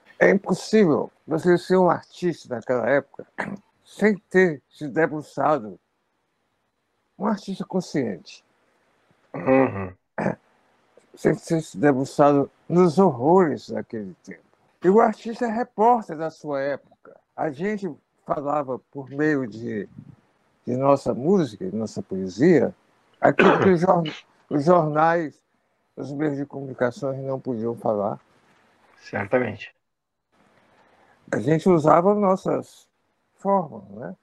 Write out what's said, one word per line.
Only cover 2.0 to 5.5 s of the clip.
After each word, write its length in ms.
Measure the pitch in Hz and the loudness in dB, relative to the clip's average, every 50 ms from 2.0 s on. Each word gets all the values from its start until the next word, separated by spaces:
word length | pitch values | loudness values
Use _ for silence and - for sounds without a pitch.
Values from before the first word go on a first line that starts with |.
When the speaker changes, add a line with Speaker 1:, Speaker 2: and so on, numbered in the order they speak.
| - _ - - 175 175 151 - - 117 123 | -6 _ -12 -6 -6 -6 -6 -6 -10 -10 -10
Speaker 1:
naquela 340 | 117 - - 127 120 110 117 | -8 -4 -2 -2 -2 0 0
época 360 | 139 139 - _ - - - - _ | 0 0 -2 _ -14 -20 -20 -14 _
<clears throat> 480 | - - - 98 - _ _ _ _ _ | -12 -10 -10 -12 -14 _ _ _ _ _
sem 320 | _ - - 202 214 202 - - _ | _ -4 0 0 0 0 0 -6 _
ter 320 | - 185 190 175 151 131 - _ | 2 2 4 4 0 -4 -12 _
se 180 | _ - 151 | _ -12 -12
debruçado, 920 | 143 101 156 160 147 151 151 143 - - - - 147 | -6 -2 0 0 0 -2 -8 -12 -12 -8 -2 0 0